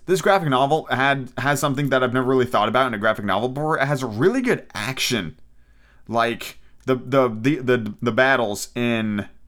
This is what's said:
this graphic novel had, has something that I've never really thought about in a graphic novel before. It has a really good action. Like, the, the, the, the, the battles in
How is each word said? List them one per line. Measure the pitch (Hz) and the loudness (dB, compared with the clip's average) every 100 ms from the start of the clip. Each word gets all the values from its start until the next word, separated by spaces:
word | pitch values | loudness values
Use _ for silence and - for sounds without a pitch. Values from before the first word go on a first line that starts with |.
| - | -2
this | 185 | 0
graphic | 208 196 160 | 2 2 2
novel | 131 139 156 - | 2 2 2 0
had, | 123 135 139 127 - | 0 0 0 -4 -4
has | 131 139 | -2 0
something | 151 135 143 | 0 0 0
that | 135 | 2
I've | 127 | 2
never | 123 127 | 0 2
really | 131 120 | 2 2
thought | 107 107 | 2 2
about | 117 131 | 2 0
in | |
a | 110 | 0
graphic | 110 110 | 0 0
novel | 104 95 123 | 0 0 -2
before. | 131 151 156 | -4 -2 0
It | 135 | 0
has | 147 | -2
a | 127 | -4
really | 104 165 254 | 0 2 2
good | 247 151 - | 0 -2 -4
action. | - 107 131 - 120 82 - - - - _ - - - | -8 -6 -4 -2 -2 -4 -10 -20 -20 -20 _ -20 -20 -6
Like, | 113 117 117 - - - - - | -2 0 -2 -10 -16 -20 -8 -2
the, | |
the, | 131 127 135 123 | -2 2 2 2
the, | 107 117 151 | 2 0 0
the, | 131 123 107 101 | 2 0 0 -4
the | 120 | -2
battles | 110 131 131 113 104 - - | 2 4 2 0 -4 -8 -4
in | 120 117 110 104 98 - | -2 0 -2 -4 -6 -12